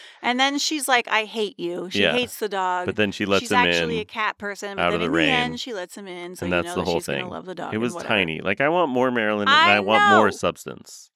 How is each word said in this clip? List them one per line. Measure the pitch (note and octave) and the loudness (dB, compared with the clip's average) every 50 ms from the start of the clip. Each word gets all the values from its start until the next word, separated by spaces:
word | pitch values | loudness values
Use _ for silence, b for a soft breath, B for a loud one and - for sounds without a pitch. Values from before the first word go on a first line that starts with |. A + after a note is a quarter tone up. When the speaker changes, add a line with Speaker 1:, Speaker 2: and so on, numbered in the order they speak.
| B B B B | B B B B
Speaker 1:
And | B A#3 B3 B3 | B -2 0 2
then | C4+ C#4 C#4 C#4+ | 2 0 0 0
she's | - - D#4+ D4+ B3+ - | -2 -2 -4 -2 0 2
like, | C4 A#3+ A3+ - | 2 2 2 2
"I | - A3 A3 | 0 0 0
hate | G3+ G3 A3+ G#3+ G3+ - - | -2 -2 -4 -4 -4 -4 -6
you." | F3 E3+ F3 F3+ F3 F#3 | -6 -6 -4 -6 -6 -4
She | F3+ G3+ G3 | 0 2 2
Speaker 2:
Yeah. | E3+ - | 4 2
Speaker 1:
hates | B3 B3 A#3 - - | 2 0 -2 -4 -6
the | A3 G#3 | -6 -4
dog. | G3+ F#3+ F#3 F#3 F3+ F3+ F3+ | -2 -2 -2 0 0 -2 -2
Speaker 2:
But | F#3 - | -2 0
then | - G#2+ G2+ | 0 0 0
she | F#2+ - G#2 | 0 -2 -2
lets | G2 G2 F#2+ | 0 2 2
Speaker 1:
She's | E2+ - | 2 2
Speaker 2:
him | - - | 2 2
Speaker 1:
actually | - F2 E2+ E2+ E2+ D#2+ - - | 4 4 4 2 2 0 -2 -4
Speaker 2:
in | - | -6
Speaker 1:
a | |
cat | - - A#3 G#3+ G#3 - - | -6 -6 -4 -4 -4 -4 -6
person, | G#3 G3+ G3 - - G3+ G3 G3 | -8 -10 -10 -8 -10 -8 -4 0
but | - | 0
Speaker 2:
out | - - | 2 2
of | |
Speaker 1:
then | E2+ | 0
Speaker 2:
the | E2+ E2+ | 0 0
Speaker 1:
in | |
Speaker 2:
rain. | E2 E2 D#2+ - | 0 2 2 2
Speaker 1:
the | - | 2
end, | - - B3 A#3+ A#3+ | 2 0 -2 -4 -8
she | - C4+ A3+ | -10 -8 -8
lets | F#3+ F3+ F3+ - G#3+ | -8 -10 -10 -12 -14
him | G3+ G3 | -14 -14
in, | F3+ F3+ F3 F3+ F#3 - | -12 -12 -12 -14 -12 -8
so | - | -4
Speaker 2:
And | F2+ | -2
Speaker 1:
you | F2+ | 0
Speaker 2:
that's | F2 E2+ E2+ | 0 -2 -2
Speaker 1:
know | - | -4
Speaker 2:
the | F#2 F2 | -4 -2
Speaker 1:
that | |
Speaker 2:
whole | F2+ E2+ E2 | -2 -2 -2
Speaker 1:
she's | - - | -2 -4
gonna | C#2+ C#2 | -4 -6
Speaker 2:
thing. | C2+ - | -6 -8
Speaker 1:
love | F2+ D#2+ D#2+ | -10 -12 -12
the | F#3 F#3 | -12 -12
dog | - - - - | -10 -8 -6 -4
Speaker 2:
It | |
Speaker 1:
and | G#2+ | -4
Speaker 2:
was | A#2 B2 - | -4 -4 -4
Speaker 1:
whatever. | - - - A2+ | -6 -4 0 0
Speaker 2:
tiny. | G#2 F#2 E2 D#2+ D2+ | 2 2 0 -2 -4
Like, | - F#2 G#2 - | -2 -2 -2 0
I | C#3 D3 | 0 2
want | E3+ F3+ E3+ D3 | 2 2 0 0
more | B2+ B2 B2+ B2+ | 2 2 2 2
Marilyn, | B2 A#2+ G#2+ G#2+ G#2+ G#2 G#2 G#2 | 2 2 0 0 0 2 2 4
and | |
Speaker 1:
I | C4+ G#3 G#3+ - G2+ | 4 6 6 6 4
Speaker 2:
I | G#2 | 4
want | G2 G2 G#2+ - - - - | 4 4 4 4 6 6 6
more | - - G2 | 6 6 4
Speaker 1:
know. | |
Speaker 2:
substance. | - - - F2+ E2 - - D2 A#1+ - - - - - - - _ | 2 0 0 -2 -2 -2 -6 -12 -12 -12 -14 -20 -20 -20 -20 -20 _